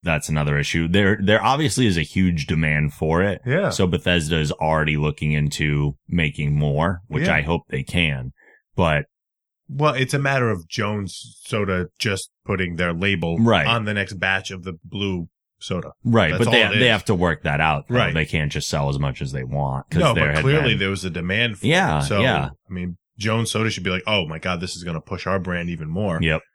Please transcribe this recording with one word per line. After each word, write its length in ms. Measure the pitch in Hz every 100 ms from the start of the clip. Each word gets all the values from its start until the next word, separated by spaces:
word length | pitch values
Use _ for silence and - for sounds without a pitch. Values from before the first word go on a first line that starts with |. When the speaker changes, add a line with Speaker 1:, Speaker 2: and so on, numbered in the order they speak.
Speaker 1:
That's 260 | 87 78 -
another 300 | 78 73 73
issue. 300 | 71 85 82
There, 320 | 95 98 104
there 200 | 98 107
obviously 420 | 104 135 151 127 120
is 120 | 85
a 40 |
huge 440 | 76 - 92 85 71
demand 460 | 80 78 76 76
for 280 | - 80 82
it. 200 | 98 92 123
Speaker 2:
Yeah. 240 | 151 196
Speaker 1:
So 160 | 87 95
Bethesda 500 | 82 - 87 76 82
is 140 | 73
already 440 | - 78 78 78 73
looking 340 | 76 73 76
into 640 | 76 73 - 76 73 73 69 -
making 460 | 87 78 - 73 73
more, 460 | 73 71 85 92 -
which 180 | - 151
Speaker 2:
Yeah. 80 | 80
Speaker 1:
I 60 |
hope 220 | 73 85 -
they 140 | 67
can. 500 | 69 90 82 67 64 - - _ _ -
But 300 | 85 73 71 _ _ _ _ _ _
Speaker 2:
Well, 280 | 139 151 131
it's 180 | 131
a 60 | 143
matter 320 | 139 139 120
of 160 | 98 82
Jones 720 | - 104 107 98 - - -
Soda 440 | - 113 98 92 87 _
just 320 | 113 98 - _ -
putting 300 | 98 92 82
their 180 | 87
label 460 | 85 98 95 85 85
Speaker 1:
Right. 260 | 113 101 73
Speaker 2:
on 200 | 117 107
the 100 | 104
next 180 | 98
batch 380 | 98 95 95 -
of 120 | 95
the 100 | 90 85
blue 440 | 90 101 101 92 85 _ _ _
soda. 300 | - 90 76 -
Speaker 1:
Right, 280 | 120 113 85
Speaker 2:
That's 120 | 90 117
Speaker 1:
but 60 |
they, 120 | 120
Speaker 2:
all 80 | 104
it 40 | 104
Speaker 1:
they 80 | 123
Speaker 2:
is. 60 |
Speaker 1:
have 140 | 107 -
to 100 | 95
work 260 | 87 78
that 160 | 82 73
out, 280 | 80 73 -
though. 80 | 123
Speaker 2:
Right. 180 | 98
Speaker 1:
They 120 | 80 78
can't 260 | 82 76
just 180 | 73 -
sell 200 | 78 71
as 100 | 69
much 240 | 71 64
as 80 | 69
they 120 | 67
want, 460 | 64 71 69 67 -
'cause 120 | 80
Speaker 2:
No, 120 | 170
Speaker 1:
there 140 | 98 76
Speaker 2:
but 80 | 76
Speaker 1:
had 80 |
Speaker 2:
clearly 260 | 131 151 -
Speaker 1:
been 60 | 104
Speaker 2:
there 100 | 98
was 120 | 98
a 60 | 90
demand 480 | 82 87 101 117 101
for 80 | 101
Speaker 1:
Yeah, 320 | 170 190 76
Speaker 2:
it. 40 |
So, 180 | 71 101
Speaker 1:
yeah. 280 | 127 87 69 - _
Speaker 2:
I 40 |
mean, 240 | 92 90 87 _ -
Jones 320 | 107 110 113
Soda 220 | 107 110
should 100 | 95
be 60 | 92
like, 140 | 90 107
"Oh 220 | 107 78
my 100 | 80
God, 220 | 92 87
this 160 | 87 -
is 80 |
gonna 180 | 85 80
push 240 | - 92 -
our 140 | 95
brand 320 | 90 87 87
even 180 | 82 78
more." 300 | 82 104 82
Speaker 1:
Yep. 200 | 80 78 -